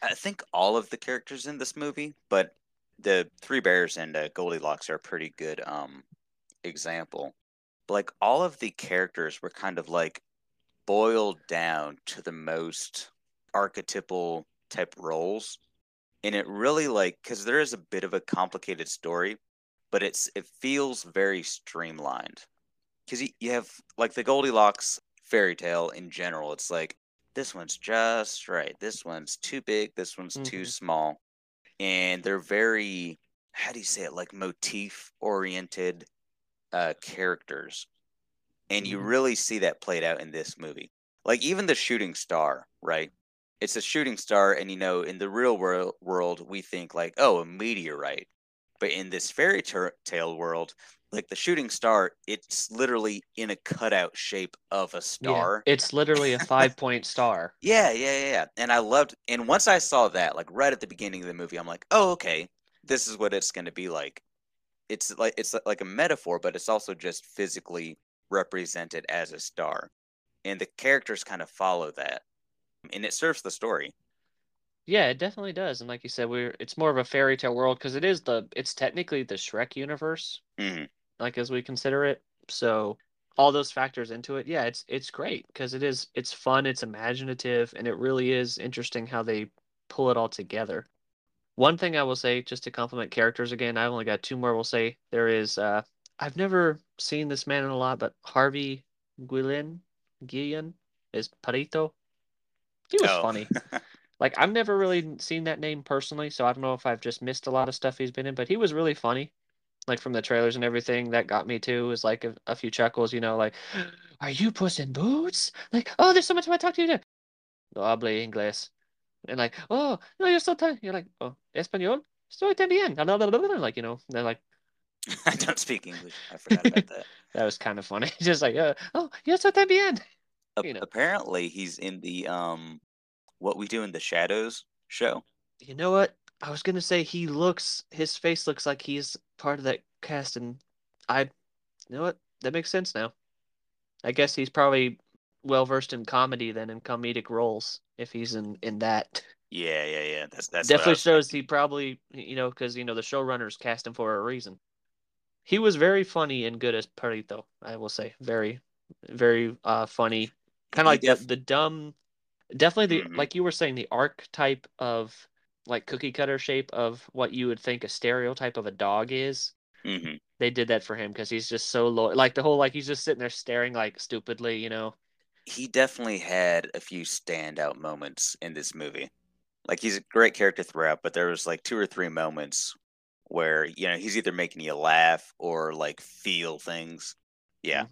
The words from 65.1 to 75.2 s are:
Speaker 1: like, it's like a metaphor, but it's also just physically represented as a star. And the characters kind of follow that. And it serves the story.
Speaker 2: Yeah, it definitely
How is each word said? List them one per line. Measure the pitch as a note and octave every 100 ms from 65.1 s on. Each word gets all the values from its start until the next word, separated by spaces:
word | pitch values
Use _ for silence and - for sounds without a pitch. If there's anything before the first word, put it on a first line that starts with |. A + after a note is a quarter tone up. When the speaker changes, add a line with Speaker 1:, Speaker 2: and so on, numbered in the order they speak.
| A2
Speaker 1:
like, | A2+ -
it's | A2 A2+ -
like | G2+
a | F#2+
metaphor, | G#2 E3 D3 - F2
but | F#2 E2+
it's | -
also | G#2+ -
just | F2 F2+ E2+ -
physically | - G2 F#2 - F2 E2 D#2 _ _ -
represented | G2 F2+ F#2 F2 F2+ E2 E2 -
as | E2+ D#2+
a | D2+
star. | - - D#2 - - _ _ _ _ _
And | G2 G2
the | - -
characters | C3 C#3 - G2+
kind | - F#2
of | E2
follow | - F#2+ F2+ D#2
that. | C#2+ C#2 B1+ - _ _ _ _ _ -
And | G2+ G#2+
it |
serves | - D#3+ D#3
the | F#2+
story. | - A2+ E2+ C#2 - _ _ _ _ _ _ _ _ -
Speaker 2:
Yeah, | G#3 C#3
it |
definitely | C3